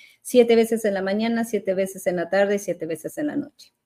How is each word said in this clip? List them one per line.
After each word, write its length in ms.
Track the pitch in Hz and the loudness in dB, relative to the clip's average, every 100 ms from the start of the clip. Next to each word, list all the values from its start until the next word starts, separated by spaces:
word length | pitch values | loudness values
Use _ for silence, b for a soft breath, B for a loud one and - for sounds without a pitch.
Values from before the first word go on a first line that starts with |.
| b b | b b
Siete 320 | - 247 233 226 | 2 4 6 6
veces 300 | 226 226 214 | 4 2 0
en 100 | 190 | 0
la 80 | |
mañana, 400 | 190 208 226 226 | -2 -2 0 -2
siete 320 | 226 202 196 185 | -2 -2 -2 -2
veces 320 | 190 185 190 | -2 -2 -4
en 80 | 180 | -2
la 160 | 170 | 0
tarde, 260 | 196 202 202 | 2 2 0
siete 300 | 196 170 160 | -2 -6 -6
veces 280 | 160 160 - | -8 -8 -6
en 80 | 147 | -4
la 80 | 143 | -4
noche. 400 | - _ - _ | -8 _ -20 _